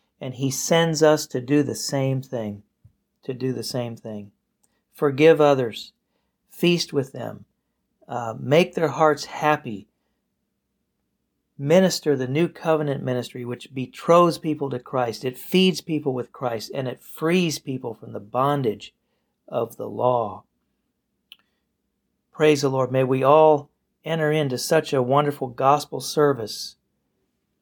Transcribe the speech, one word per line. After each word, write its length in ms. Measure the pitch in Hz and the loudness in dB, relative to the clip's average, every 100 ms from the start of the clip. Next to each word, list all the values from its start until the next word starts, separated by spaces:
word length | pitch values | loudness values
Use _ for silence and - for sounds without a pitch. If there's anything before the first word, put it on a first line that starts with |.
| _ _ | _ _
and 140 | 135 | -12
he 160 | 127 135 | -4 -4
sends 540 | 131 - 170 165 151 | -4 0 2 2 4
us 240 | 151 151 - | 4 4 -2
to 120 | 127 | -8
do 220 | 123 147 | 0 0
the 140 | 131 110 | 0 -4
same 460 | - 139 135 135 | -6 -2 -2 -4
thing, 420 | 131 123 107 101 _ _ _ _ _ _ | -6 -8 -8 -10 _ _ _ _ _ _
to 100 | - | -12
do 200 | 123 131 | -6 -6
the 100 | 120 | -6
same 320 | 110 123 120 113 | -6 -6 -6 -10
thing, 360 | 113 107 101 _ _ _ _ _ _ | -12 -12 -14 _ _ _ _ _ _
forgive 480 | - 147 135 156 151 | -2 -2 6 6 8
others, 500 | 147 135 117 - - _ _ _ _ _ _ | 6 4 0 -8 -18 _ _ _ _ _ _
feast 440 | - 175 175 - | -2 0 0 -2
with 180 | 143 135 | -6 -6
them, 340 | 127 113 101 - _ _ _ _ _ - | -10 -12 -12 -20 _ _ _ _ _ -10
uh, 280 | 123 117 123 | -8 -8 -8
make 360 | 127 151 180 - | 2 2 2 -2
their 140 | 156 | -4
hearts 360 | 127 156 143 - | 2 2 2 -6
happy, 600 | - 151 147 127 101 - _ _ _ _ _ _ _ _ _ _ _ _ _ _ _ _ - | -4 -2 -2 -4 -14 -16 _ _ _ _ _ _ _ _ _ _ _ _ _ _ _ _ -8
minister 580 | 139 175 190 - 151 135 | 2 4 4 0 0 0
the 120 | 127 | 0
new 200 | 143 170 | 0 0
covenant 560 | - 165 156 147 135 | -2 -2 0 0 -4
ministry, 420 | 135 123 120 127 120 | -4 -4 -6 -10 -10
which 280 | 120 - | -10 -10
betroths 640 | 135 127 - - 170 175 - | -10 -10 -6 4 6 6 2
people 320 | 160 143 139 | -6 -4 -6
to 100 | 123 | -8
Christ. 460 | - 131 120 107 131 | -6 -2 -2 -4 -8
It 120 | 127 | -10
feeds 440 | - 185 185 170 | 0 4 4 2
people 320 | - 151 147 | -6 -4 -4
with 180 | 127 117 | -6 -8
Christ, 400 | - 127 117 - | -6 -6 -6 -6
and 140 | 143 131 | -8 -8
it 140 | 131 | -10
frees 580 | - - 160 180 170 143 | -16 -6 0 2 2 -4
people 340 | - 131 123 | -8 -8 -10
from 200 | 110 117 | -12 -14
the 60 | 110 | -14
bondage 720 | 104 123 139 143 123 101 - _ _ _ _ _ - | -6 0 0 2 -2 -4 -12 _ _ _ _ _ -8
of 300 | 127 117 - | -6 -6 -8
the 100 | 110 | -10
law. 560 | 110 120 123 107 95 _ _ _ _ _ _ _ _ _ - _ _ _ _ _ _ _ _ _ | -2 0 0 -2 -8 _ _ _ _ _ _ _ _ _ -20 _ _ _ _ _ _ _ _ _
Praise 300 | - 151 143 | 2 4 4
the 80 | 139 | 2
Lord. 220 | 131 127 | 0 0
May 120 | 131 | 0
we 200 | 127 131 | 2 2
all 460 | 131 156 156 147 143 _ _ _ | 6 6 8 4 0 _ _ _
enter 280 | 156 165 151 | -6 -2 0
into 260 | 156 139 123 | 0 0 -4
such 360 | - 160 156 | 0 0 0
a 80 | 139 | -2
wonderful 460 | 123 139 147 143 127 | 2 2 0 -4 -10
gospel 540 | 120 135 143 - 139 | -2 2 2 -2 -10
service, 720 | - 160 147 123 107 - - - _ _ _ _ _ _ _ _ | -6 0 0 0 -6 -12 -14 -18 _ _ _ _ _ _ _ _